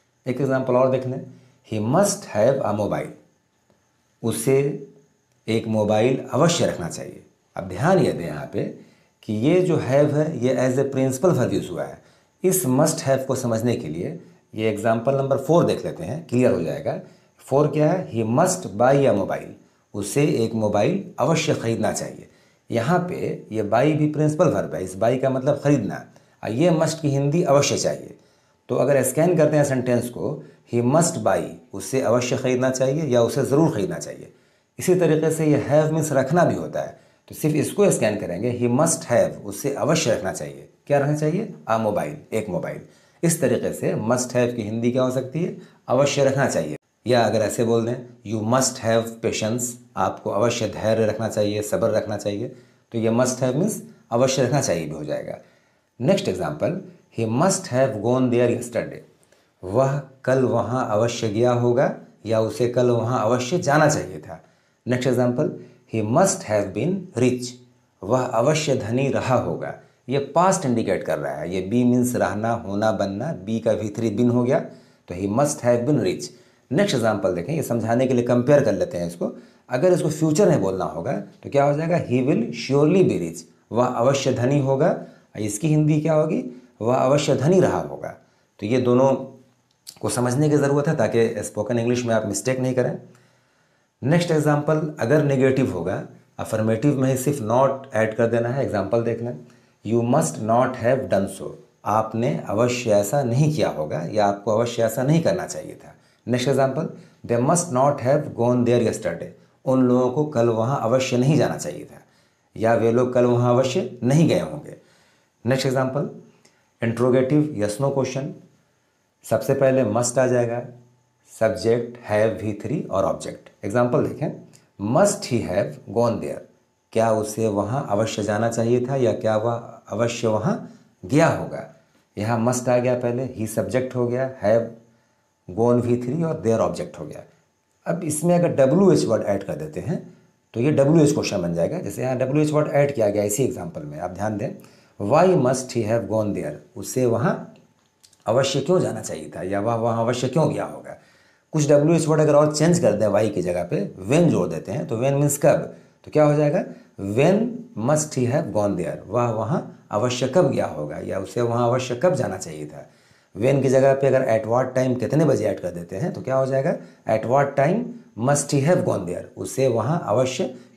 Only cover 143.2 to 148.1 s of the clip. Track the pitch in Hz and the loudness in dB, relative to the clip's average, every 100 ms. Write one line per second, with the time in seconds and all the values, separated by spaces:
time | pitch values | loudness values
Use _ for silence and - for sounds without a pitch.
143.2 | 104 104 123 - 85 - 73 73 87 90 | 0 0 0 -2 -10 -10 -12 -10 -10 -6
144.2 | 104 101 127 - - _ _ _ 101 143 | -4 -4 -6 -8 -18 _ _ _ 0 4
145.2 | 185 175 127 135 - 120 107 117 - 110 | 4 4 2 0 -4 -4 -2 -2 -2 -2
146.2 | 107 87 73 - - - 98 - 123 110 | -2 -4 -6 -10 -16 -14 -8 -2 0 2
147.2 | 156 - - - _ _ _ _ _ | 0 -2 -8 -20 _ _ _ _ _